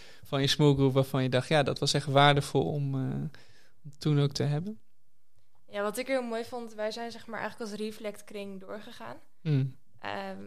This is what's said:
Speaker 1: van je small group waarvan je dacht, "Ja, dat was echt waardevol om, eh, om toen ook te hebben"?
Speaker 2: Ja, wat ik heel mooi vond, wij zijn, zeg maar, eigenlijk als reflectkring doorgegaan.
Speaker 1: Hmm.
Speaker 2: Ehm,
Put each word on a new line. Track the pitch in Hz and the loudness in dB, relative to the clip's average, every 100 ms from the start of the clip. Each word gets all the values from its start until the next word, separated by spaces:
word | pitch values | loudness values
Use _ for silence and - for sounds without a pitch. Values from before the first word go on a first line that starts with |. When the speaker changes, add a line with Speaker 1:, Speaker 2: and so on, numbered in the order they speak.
| - - | -14 -14
Speaker 1:
van | - 139 | -4 2
je | 139 | 2
small | - 147 | 6 8
group | 139 135 | 8 6
waarvan | 135 135 135 | 6 4 4
je | 131 | 4
dacht, | 123 - | 2 4
"Ja, | 156 | 4
dat | 135 - | 4 2
was | 143 | 2
echt | 147 139 | 2 4
waardevol | 135 143 143 139 139 160 | 8 8 8 4 2 2
om, | 147 139 | 0 -2
eh, | 135 131 139 156 - - - - - | -2 -2 -2 -4 -8 -14 -16 -16 -14
om | 147 - | -14 -4
toen | 156 143 | 2 4
ook | 143 | 4
te | - | 2
hebben"? | 143 147 190 220 - - - - - - - - - | 0 0 -4 -8 -12 -16 -16 -16 -16 -16 -16 -16 -8
Speaker 2:
Ja, | 208 | -2
wat | 208 240 | -2 -2
ik | 254 | 0
heel | 262 | 0
mooi | 240 226 | 0 -4
vond, | 233 247 233 | -4 -6 -8
wij | 214 214 | -4 -4
zijn, | 220 233 | -4 -8
zeg | 226 - | -10 -10
maar, | 214 | -6
eigenlijk | 214 - 220 | -6 -6 -8
als | 202 | -6
reflectkring | 214 214 214 202 - 208 202 190 | -6 -6 -8 -10 -12 -10 -10 -10
doorgegaan. | 190 208 208 - 226 202 - - | -10 -12 -12 -14 -12 -14 -16 -8
Speaker 1:
Hmm. | 160 139 135 - - - | 0 2 2 -4 -16 -10
Speaker 2:
Ehm, | - 202 196 190 | -6 -6 -6 -10